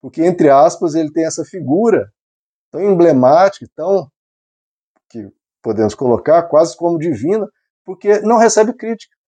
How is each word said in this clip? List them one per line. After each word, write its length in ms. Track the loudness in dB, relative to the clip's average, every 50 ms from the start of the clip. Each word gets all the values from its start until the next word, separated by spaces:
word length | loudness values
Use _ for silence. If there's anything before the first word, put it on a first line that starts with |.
Porque, 240 | -18 -16 _ -2 -2
entre 240 | -2 0 2 2 4
aspas, 460 | 6 6 4 2 2 -2 -6 -4 -2
ele 160 | -4 -4 -4
tem 160 | -4 -4 -4
essa 180 | -4 -6 -8 -12
figura 640 | -12 -12 -12 -6 -2 -2 0 2 2 0 0 -2 -6 _ _ _ _ _ _ _ _ _ _ _ _
tão 100 | -10 -6
emblemática, 880 | -2 -2 2 2 2 2 4 4 4 4 4 4 2 2 0 -4 -20 -20 _
tão, 340 | -10 -4 -2 -2 -4 -4 -8 _ _ _ _ _ _ _ _ _ _ _ _ _ _ _ _ _ _ _ _
que 200 | _ -18 -18 -18 _ _ _ _ _ _
podemos 320 | _ -6 -2 -2 -2 -2 -2
colocar 520 | -4 -2 -2 -2 -2 0 2 2 2 2
quase 320 | 2 0 0 0 0 -2
como 240 | _ -4 -4 -4 -2
divina, 480 | -4 -4 -6 -4 -4 -4 -4 -4 -4 -8 _ _ _ _ _ _ _
porque 360 | -18 -18 _ 0 0 0 0
não 180 | 2 0 2 4
recebe 360 | 2 2 4 2 0 0 -2
crítica. 420 | _ -8 -10 -10 -10 -12 _ _ _ _